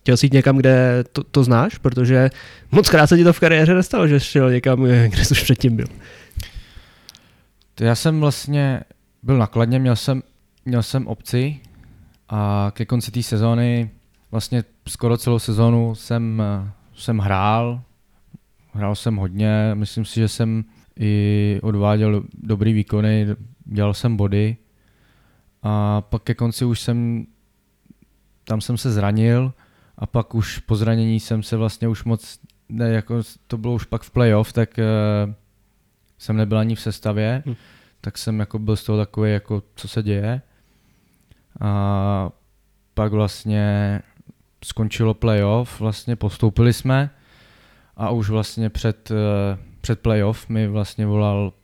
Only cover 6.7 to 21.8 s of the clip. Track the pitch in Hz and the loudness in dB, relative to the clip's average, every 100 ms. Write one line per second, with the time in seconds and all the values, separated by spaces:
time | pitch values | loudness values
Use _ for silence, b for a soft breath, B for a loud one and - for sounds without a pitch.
6.7 | B B B B B B B B _ _ | B B B B B B B B _ _
7.7 | - 113 117 160 156 151 135 - 147 139 | -2 0 2 2 2 0 0 -2 0 0
8.7 | 127 - _ _ _ 120 131 107 - 117 | -2 -8 _ _ _ 0 2 2 2 0
9.7 | 131 131 117 - 131 - _ _ _ - | 2 2 0 0 -4 -6 _ _ _ -4
10.7 | 123 110 135 127 113 - 120 135 147 - | -2 -2 -4 -4 -10 -4 -2 -2 -6 -14
11.7 | b b b b b _ 107 104 101 101 | b b b b b _ -4 -2 0 -2
12.7 | - 113 123 - 117 113 107 113 117 120 | -4 -4 -2 -2 -6 -2 0 2 2 2
13.7 | 120 117 - _ _ _ 113 - 123 110 | 0 -4 -8 _ _ _ -8 -4 -4 -4
14.7 | _ - - 120 117 - 120 - 107 117 | _ -16 -4 -2 0 0 -2 0 2 4
15.7 | 117 117 110 - 117 117 110 104 101 98 | 4 0 -4 -6 -4 -2 -2 -2 -4 -8
16.7 | 98 _ - - 113 98 95 101 113 120 | -12 _ -12 -4 -2 0 0 2 2 0
17.7 | 123 123 _ _ _ _ - _ _ _ | -6 -12 _ _ _ _ -20 _ _ _
18.7 | 104 101 104 - 107 95 95 107 107 107 | -6 -4 -2 -2 -2 -4 -2 0 2 0
19.7 | 104 104 - 107 - 110 - 113 113 110 | -2 -4 -6 -6 0 -2 0 -2 -2 -6
20.7 | b b - 107 104 104 104 104 101 107 | b b -4 0 0 2 2 0 0 -2
21.7 | 104 | 0